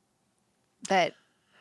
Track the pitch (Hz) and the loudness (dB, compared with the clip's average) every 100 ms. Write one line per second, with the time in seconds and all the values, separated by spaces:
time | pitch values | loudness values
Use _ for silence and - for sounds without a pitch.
0 | _ _ _ _ _ _ _ _ - 190 | _ _ _ _ _ _ _ _ -2 0
1 | 165 - _ _ _ _ | 0 -4 _ _ _ _